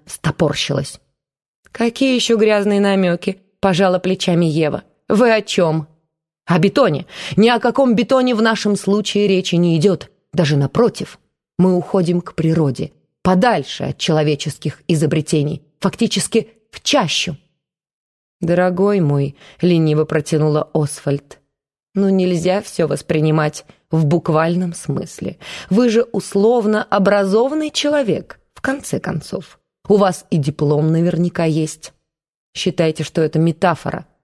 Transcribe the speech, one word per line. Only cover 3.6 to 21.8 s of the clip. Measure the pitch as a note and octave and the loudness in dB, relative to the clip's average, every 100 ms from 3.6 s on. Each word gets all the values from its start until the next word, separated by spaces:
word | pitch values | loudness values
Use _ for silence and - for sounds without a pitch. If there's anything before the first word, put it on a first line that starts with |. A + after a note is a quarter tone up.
| G3 F3 F#3+ F3+ | 0 2 2 2
плечами | F#3 F#3 - E3+ E3 | -2 -2 0 2 2
Ева. | D3+ D3+ - - _ - | 0 -2 -4 -10 _ -2
«Вы | G#3+ A#3+ | 2 4
о | A3 | 2
чём?» | G#3 - E3 D#3+ D3+ _ _ _ _ _ - | 0 0 0 0 -6 _ _ _ _ _ -2
«О | E3+ | 2
бетоне. | G3+ C#4+ A3 C#3+ - - - - | 2 2 2 0 -6 -16 -4 2
Ни | A3+ | 4
о | A#3+ | 4
каком | A#3+ A#3 C4 A3+ | 0 2 2 2
бетоне | - C4 B3+ | 2 2 2
в | G#3+ | 2
нашем | A3 A3 A3 G3 | 0 0 -2 -2
случае | F#3+ G#3 G3+ G3+ G#3 | 0 -2 0 0 2
речи | F#3 F3+ E3+ | 0 0 0
не | F3 E3 | 2 2
идёт. | G3 F3 - _ _ | 2 0 -6 _ _
Даже | D3+ D3 D3 | -2 2 2
напротив, | C#3 - A#3 - - - _ _ _ - | 0 2 0 -2 -12 -16 _ _ _ 0
мы | F#3 F3+ | 2 2
уходим | - G3 E3+ F3 | 0 0 0 -2
к | - | -4
природе, | - D#3+ D#3+ C#3+ A#2+ - _ _ _ | -4 0 0 0 -2 -8 _ _ _
подальше | F3+ F#3 B3 F3+ - - | 0 2 2 0 -4 -8
от | C3+ - | -8 -4
человеческих | - D#3 D3+ D3 D3+ - D3+ - - | 0 0 0 -2 -6 -8 -8 -6 -2
изобретений, | D#3+ D#3 D3+ D3 D#3 D3 E3 - _ | 0 0 -2 0 -2 -2 -6 -12 _
фактически | G3 - A3+ G3 - A3+ - _ _ | -6 -2 -2 -2 -2 -2 -2 _ _
в | - | -10
чащу». | - C#4+ D#3+ - - C#3+ _ _ _ _ _ _ _ _ _ _ | -2 0 0 -2 -6 -10 _ _ _ _ _ _ _ _ _ _
«Дорогой | E3 F3 F3+ F3+ G3+ G3+ | 0 2 2 2 2 2
мой», — | D3 C#3+ C#3 - - - | 2 0 -2 -6 -20 -2
лениво | F3+ E3+ D#3 D3+ D3+ | 2 2 2 2 0
протянула | D#3 D3 D#3 D3+ D3+ - | -2 -2 0 2 0 -2
Освальд, | D#3 C#3+ - D3 C#3+ - - _ _ _ _ | -2 -2 -4 -4 -4 -6 -20 _ _ _ _